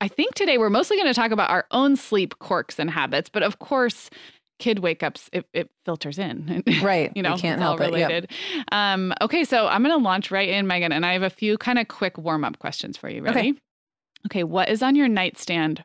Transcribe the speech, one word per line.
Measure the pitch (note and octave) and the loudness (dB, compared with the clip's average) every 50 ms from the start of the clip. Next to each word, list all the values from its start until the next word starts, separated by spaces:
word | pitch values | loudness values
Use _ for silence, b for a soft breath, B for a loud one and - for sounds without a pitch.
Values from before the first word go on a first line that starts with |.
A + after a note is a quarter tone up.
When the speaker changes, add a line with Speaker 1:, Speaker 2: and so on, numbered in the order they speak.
Speaker 1:
I | G3+ G3+ | -6 -4
think | - - D#4 A#4+ B4+ | -2 0 -2 -2 0
today | - G4+ F4+ C#4+ B3 | 0 2 2 4 4
we're | A3 G#3+ | 4 4
mostly | G3+ A#3 E4 - G#4+ | 4 2 2 2 2
gonna | G4 G4 D4 A3+ | 2 2 2 2
talk | A#3+ A3+ A3+ A3 | 2 2 2 2
about | G#3 F#3+ - | 0 2 2
our | E3+ F3+ - - - | 2 0 0 0 0
own | A#3+ C4+ C#4+ C#4 | 2 4 4 4
sleep | B3+ - - G#3+ G3+ F#3 D#3+ - - | 2 2 0 0 0 0 0 -4 -12
quirks | - - G3 E3+ - - - - | -6 -2 -2 -2 -2 -4 -6 -4
and | D3+ E3 | -4 -2
habits. | D#3 D#3+ C#3 C3 B2+ C#3+ - - | -2 -2 -2 0 0 -2 -2 -2
But | - G#3+ E3+ | -2 -2 -2
of | G#3 G#3 - | -2 -2 -6
course, | - - C#4+ C4 B3 A#3+ - - - - B B B B B B B _ _ _ | -6 -2 0 2 2 2 0 -4 -12 -18 B B B B B B B _ _ _
kid | - A#3+ A3 G3+ | -2 0 0 2
wake-ups, | F3+ F3 D#3+ - - D3 - - - - - | 0 -2 -2 0 -2 -4 -4 -6 -12 -8 -6
it, | - - - - | -6 -6 -4 -6
it | D#3+ E3+ - _ _ _ | -6 -6 -6 _ _ _
filters | - E3+ D#3+ - D3 C#3+ D#3 | -6 -6 -4 -6 -8 -6 -6
in. | D3+ C#3 - - D#3 D3 - E3 F#3 A#3+ F#3+ | -6 -6 -6 -8 -6 -4 -4 -2 0 2 2
<laughs> | D#3 F#3 | 2 2
Speaker 2:
Right. | G3 F#3+ E3+ D3+ - - | 2 2 2 2 0 -2
Speaker 1:
You | G3+ F#3 | -2 -2
know, | F3 E3+ | -2 -2
Speaker 2:
You | F3+ | 0
can't | F3 E3+ D#3+ - | 0 -2 0 0
Speaker 1:
it's | F#3 | 0
all | D#3+ D3+ E3 | 0 0 0
Speaker 2:
help | E3+ E3+ E3 | 0 0 0
it. | E3 | 0
Yep. | E3 D3+ | 0 0
Speaker 1:
related. | D#3+ E3+ F3 B B B B B F#4 D#4+ B3+ - | 0 -2 -4 B B B B B -6 -6 -4 -2
Um, | - G#3 G#3 G3+ G3 F#3+ F#3+ F#3 F3 - | 0 0 2 2 0 0 -2 -2 -2 -2
okay, | - A3 - F4 D#4+ | -2 0 0 0 0
so | - - A#3 A3 | 2 2 2 2
I'm | - - G3+ A#3+ | 2 2 4 4
gonna | C#4+ E4 | 4 4
launch | D#4 B3 G3 F#3 G3 G3+ - | 4 4 2 2 0 -2 -2
right | F#3+ G3 G3+ F#3 | -2 0 0 0
in, | F#3 G3+ G3 F#3+ | 0 0 0 0
Megan, | F3+ F3+ F3 E3+ D3+ | 0 0 0 0 0
and | D3+ E3+ | 0 0
I | F3 F3+ | 0 0
have | F#3 F#3+ | 0 0
a | F#3+ | -2
few | F#3 - A3 G#3+ G#3 A3 | -2 -2 0 0 0 0
kinda | - - B3 B3 A3+ | 0 0 0 0 0
quick | - - - G#3 F#3 - | -2 -4 -4 -4 -4 -4
warm-up | - D#3 E3 D#3+ D#3 C#3+ A2+ - - | -4 -4 -2 -2 0 -2 -4 -4 -6
questions | - C#3+ C#3 - - - - | -8 -8 -8 -8 -8 -10 -12
for | - - - | -12 -12 -10
you. | - - C#3 | -10 -6 -4
Speaker 2:
Okay. | G#3 A#3 | -2 0
Speaker 1:
Ready? | B3+ A3 B3 C#4+ - _ _ _ _ _ _ _ _ _ _ _ - - | 2 0 0 -2 -2 _ _ _ _ _ _ _ _ _ _ _ -14 -12
Okay, | G#3 - G3+ F3 | -6 -4 -2 -2
what | D#3+ E3 F#3+ F#3 - | 0 0 0 2 2
is | G#3+ A3 B3 | 0 2 2
on | C4 C4+ | 4 4
your | D4 C#4+ B3+ | 6 6 4
nightstand | A3 G3 F#3 F3+ - - - - F3 E3+ D#3+ D#3 D#3 - - | 4 2 0 -2 -4 -6 -6 -4 -2 0 0 0 -2 -4 -8